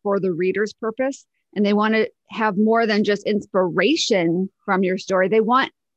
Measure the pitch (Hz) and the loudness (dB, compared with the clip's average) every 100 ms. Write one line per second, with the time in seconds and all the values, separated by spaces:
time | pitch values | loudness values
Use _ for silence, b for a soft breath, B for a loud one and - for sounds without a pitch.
0 | 202 202 185 165 185 185 208 - 226 226 | -4 -2 -2 -2 -2 -2 -4 -6 -8 -4
1 | 262 277 _ _ _ - 202 208 214 220 | -4 -4 _ _ _ -2 0 2 2 2
2 | 220 _ _ - 220 190 214 226 226 208 | 0 _ _ -4 -2 2 2 2 2 0
3 | 196 202 - 214 - 190 185 160 214 330 | 0 -2 -2 -4 -2 0 0 2 2 0
4 | - 202 170 170 190 _ - 190 190 185 | 2 2 2 0 -4 _ -4 -2 0 -2
5 | - 185 185 220 214 247 - _ _ | -2 0 2 2 2 0 -2 _ _